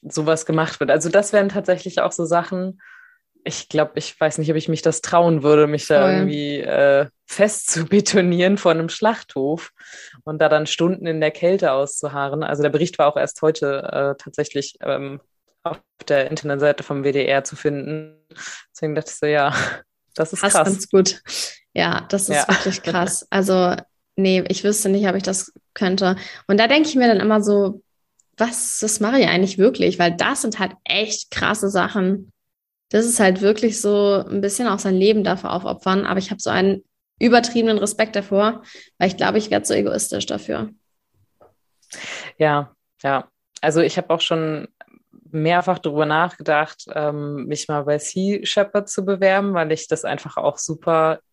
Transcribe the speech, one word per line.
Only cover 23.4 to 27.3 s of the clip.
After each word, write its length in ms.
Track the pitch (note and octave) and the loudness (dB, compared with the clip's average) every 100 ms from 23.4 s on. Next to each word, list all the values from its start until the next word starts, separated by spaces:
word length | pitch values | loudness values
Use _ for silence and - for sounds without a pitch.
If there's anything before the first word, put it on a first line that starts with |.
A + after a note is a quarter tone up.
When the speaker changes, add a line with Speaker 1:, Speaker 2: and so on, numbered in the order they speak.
| G3 F#3 F3+ - - _ _ - | 2 2 2 0 -8 _ _ -2
Speaker 2:
nee, 280 | F#3+ F#3 F3+ | 2 2 0
ich 160 | G3 | -2
wüsste 240 | G3+ G3+ G3 | 0 0 0
nicht, 200 | G3 G3 | 2 2
ob 60 | F#3+ | 0
ich 60 | |
das 300 | F#3 F#3+ - - _ | -2 -6 -8 -16 _
könnte. 420 | - F#3+ F#3+ F#3+ F#3+ - - - | -2 0 2 0 0 -6 -18 0
Und 100 | G#3 | 2
da 80 | A3+ | 4
denke 220 | C#4+ D4+ | 4 2
ich 80 | C4 | 4
mir 100 | A#3+ | 4
dann 140 | G#3 | 4
immer 200 | G#3 | 4